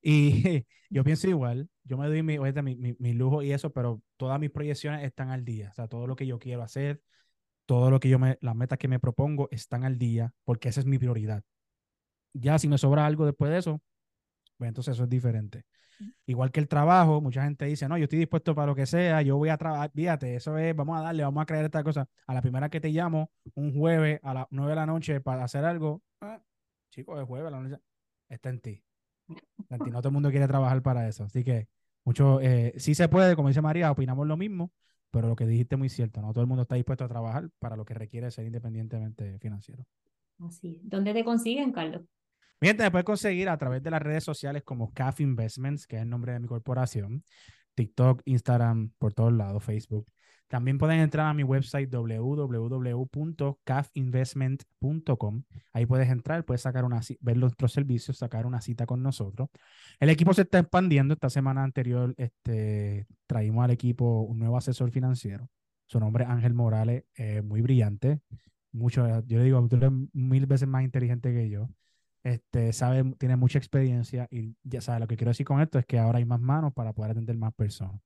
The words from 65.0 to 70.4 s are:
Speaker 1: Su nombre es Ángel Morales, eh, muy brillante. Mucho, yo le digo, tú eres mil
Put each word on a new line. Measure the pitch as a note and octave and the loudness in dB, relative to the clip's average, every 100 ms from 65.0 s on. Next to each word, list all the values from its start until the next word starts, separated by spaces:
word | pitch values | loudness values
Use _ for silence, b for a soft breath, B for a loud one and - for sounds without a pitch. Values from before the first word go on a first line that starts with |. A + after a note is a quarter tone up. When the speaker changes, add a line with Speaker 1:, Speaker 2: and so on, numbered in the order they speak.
| B2+ B2 G2+ G2 B2 _ _ _ _ | 0 -2 -4 -10 -12 _ _ _ _
Speaker 1:
Su | A#2 | 0
nombre | G#2+ A2 B2 | 2 0 0
es | |
Ángel | A#2+ A#2 | 2 2
Morales, | A#2+ A#2 A2 A2+ B2 - - | 2 2 2 0 -2 -6 -10
eh, | A2+ G#2 | -4 -4
muy | G#2 G#2+ | -2 0
brillante. | A#2+ C3 G#2 G2+ B2+ D3 _ B B _ _ | 4 4 4 0 0 -2 _ B B _ _
Mucho, | A2+ A#2+ C3 A#2 A2+ A#2 | -2 0 2 2 0 0
yo | A2+ | 4
le | B2+ | 4
digo, | C3 A#2+ | 6 4
tú | B2 | 6
eres | C3+ C3+ C#3 | 4 2 -2
mil | C#3+ B2+ C3 | -4 2 2